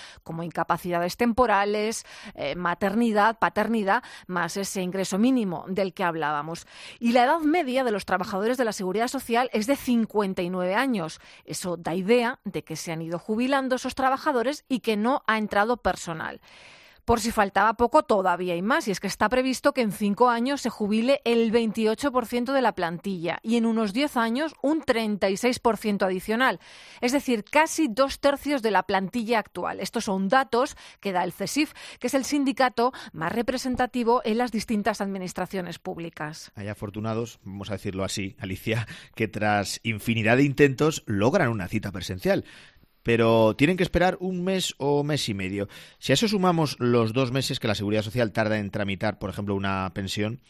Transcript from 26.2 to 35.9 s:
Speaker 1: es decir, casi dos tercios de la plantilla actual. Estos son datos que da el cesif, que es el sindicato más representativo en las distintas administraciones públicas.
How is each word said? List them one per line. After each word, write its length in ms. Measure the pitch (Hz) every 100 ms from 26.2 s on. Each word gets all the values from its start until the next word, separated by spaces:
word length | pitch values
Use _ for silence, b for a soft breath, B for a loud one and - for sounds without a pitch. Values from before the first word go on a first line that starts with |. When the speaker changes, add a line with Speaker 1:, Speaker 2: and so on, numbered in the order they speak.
| 190 220 262 196 B B B B
Speaker 1:
es 100 | 240
decir, 320 | 269 262 233
casi 440 | - 294 311 - 311
dos 320 | 208 269 -
tercios 420 | 285 277 277 294
de 80 | 226
la 140 | 190
plantilla 560 | - 196 190 247 214 233
actual. 400 | 202 - 170 190
Estos 240 | 196 233
son 260 | 220 190 190
datos 480 | 262 269 233 285 B B B
que 120 | 202
da 120 | 180
el 80 | 180
cesif, 420 | - 196 - 302 B B B
que 80 | 247
es 60 |
el 120 | 277 -
sindicato 640 | 294 269 262 254 - 240 B B
más 200 | - 160
representativo 920 | 202 233 254 262 247 247 254 233 247
en 140 | 240 214
las 140 | 247
distintas 500 | 220 - 214 202 202
administraciones 800 | 196 196 185 - 180 190 175 165
públicas. 720 | -